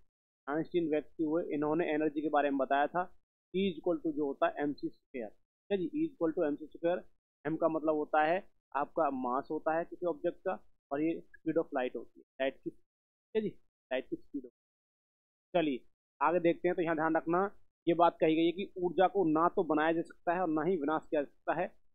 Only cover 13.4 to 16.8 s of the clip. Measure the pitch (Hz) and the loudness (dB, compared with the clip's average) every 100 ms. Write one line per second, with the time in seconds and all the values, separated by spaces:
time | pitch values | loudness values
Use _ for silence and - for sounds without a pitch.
13.4 | 208 - _ _ - 127 - - - - | -4 -6 _ _ -8 -6 -6 -10 -8 -12
14.4 | 123 _ _ _ _ _ _ _ _ _ | -12 _ _ _ _ _ _ _ _ _
15.4 | _ 175 156 123 - _ _ - 147 175 | _ 0 0 -2 -8 _ _ -2 2 4
16.4 | 170 - 180 180 | 2 2 0 0